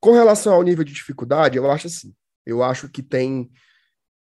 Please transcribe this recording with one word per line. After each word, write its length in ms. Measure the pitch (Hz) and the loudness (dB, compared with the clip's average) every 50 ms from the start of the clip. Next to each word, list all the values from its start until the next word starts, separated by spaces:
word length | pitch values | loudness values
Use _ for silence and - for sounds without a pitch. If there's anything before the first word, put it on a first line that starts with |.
Com 100 | - 214 | 6 6
relação 420 | 233 240 233 220 208 208 - 214 190 | 6 6 6 4 4 2 2 2 2
ao 100 | 175 180 | 2 4
nível 200 | 180 175 160 160 | 2 0 -2 -2
de 100 | 139 143 | -6 -8
dificuldade, 640 | - - - 139 135 120 120 139 151 160 139 127 | -18 -16 -16 -12 -12 -4 -4 0 2 2 0 0
eu 140 | 131 127 139 | 0 0 0
acho 160 | 139 156 - | -2 -4 -6
assim, 260 | 175 170 - - - _ _ _ _ _ _ _ | -12 -16 -16 -18 -20 _ _ _ _ _ _ _
eu 160 | - 117 120 | -8 -4 -4
acho 260 | 123 127 131 - - 139 | -2 -2 -4 -6 -10 -16
que 120 | _ - | _ -16
tem 480 | 135 139 - 131 127 131 135 131 123 127 _ _ _ _ _ _ _ _ _ _ _ _ _ _ | -12 _ -4 -4 -4 -4 -6 -8 -10 -12 _ _ _ _ _ _ _ _ _ _ _ _ _ _